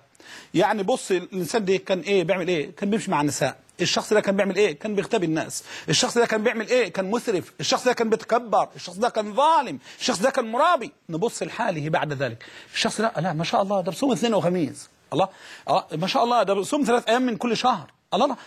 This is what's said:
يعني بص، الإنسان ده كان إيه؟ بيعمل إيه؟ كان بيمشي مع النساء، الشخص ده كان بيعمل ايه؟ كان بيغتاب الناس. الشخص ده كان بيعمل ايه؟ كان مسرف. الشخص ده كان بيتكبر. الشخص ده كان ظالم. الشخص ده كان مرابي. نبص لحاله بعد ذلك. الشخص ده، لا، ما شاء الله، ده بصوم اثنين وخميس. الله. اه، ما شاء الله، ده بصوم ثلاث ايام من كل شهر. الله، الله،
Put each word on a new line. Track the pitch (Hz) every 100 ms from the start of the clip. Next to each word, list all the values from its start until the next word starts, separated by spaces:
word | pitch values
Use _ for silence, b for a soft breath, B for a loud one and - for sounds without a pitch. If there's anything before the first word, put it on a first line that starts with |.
| _ B B B B
يعني | 156 196 214
بص، | 196 262 -
الإنسان | 180 180 190 165 240
ده | 190 185
كان | - 190
إيه؟ | 160 196
بيعمل | 165 185 170
إيه؟ | 170 139 -
كان | 202
بيمشي | 220 190
مع | 156
النساء، | 147 - 143 - _ -
الشخص | 175 226 -
ده | 208
كان | 202 196
بيعمل | 196 185
ايه؟ | 208 147
كان | 214
بيغتاب | 202 160 226
الناس. | 170 156 - - B B B
الشخص | 151 240 240
ده | 226
كان | 220
بيعمل | 220 226 208
ايه؟ | 247 196
كان | 190 185
مسرف. | 226 247 185 - -
الشخص | 147 254
ده | 247
كان | - 226
بيتكبر. | 220 - 233 240 190 151 143
الشخص | - 175
ده | 233
كان | 220 208
ظالم. | 208 302 320 233 139 B B
الشخص | - 185
ده | 254
كان | 254 226
مرابي. | 233 320 277 190 _ -
نبص | 160 220 -
لحاله | 165 - 233 160 151
بعد | 160 147
ذلك. | 139 131 117 B B B
الشخص | - 226 -
ده، | 220 -
لا، | 180
ما | 156
شاء | 165 233
الله، | 196 202
ده | 185
بصوم | 170 277
اثنين | 220 233
وخميس. | 202 165 180 135 - - _ -
الله. | 151 190 B B B -
اه، | 170 -
ما | 156 180
شاء | -
الله، | 240 240
ده | 190
بصوم | 196 180 302
ثلاث | 226 240 220
ايام | 240
من | 254 202
كل | 240 214
شهر. | 254 208 - _ -
الله، | 180
الله، | 277 247